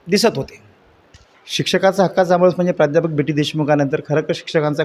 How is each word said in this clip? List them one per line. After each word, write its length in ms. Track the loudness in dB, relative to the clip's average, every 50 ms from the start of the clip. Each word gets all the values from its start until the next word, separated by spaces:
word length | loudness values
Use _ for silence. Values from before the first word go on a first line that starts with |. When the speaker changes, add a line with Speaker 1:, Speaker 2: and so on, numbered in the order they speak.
| _ -2
Speaker 1:
दिसत 260 | 0 2 2 0 0
होते. 380 | -2 -8 -10 -14 -20 -20 _ _ _ _ _ _ _ _ _ _ _ _ _ _ _ _
Speaker 2:
शिक्षकाचा 580 | -10 -6 -6 -4 -2 0 2 2 2 2 2 0
हक्काचा 320 | 0 2 0 2 2 4
माणूस 180 | 4 4 2 2
म्हणजे 160 | 2 -2 -2 0
प्राध्यापक 360 | 0 0 2 2 0 0 0
बीटी 240 | -2 -2 -2 -2 0
देशमुखानंतर 680 | -2 -2 -2 -2 -4 0 0 2 2 2 0 -2 -4
खरं 200 | -4 -2 -2 -2
तर 120 | 0 -2 -6
शिक्षकांचा 500 | -6 -6 -4 -2 -2 0 0 -2 -2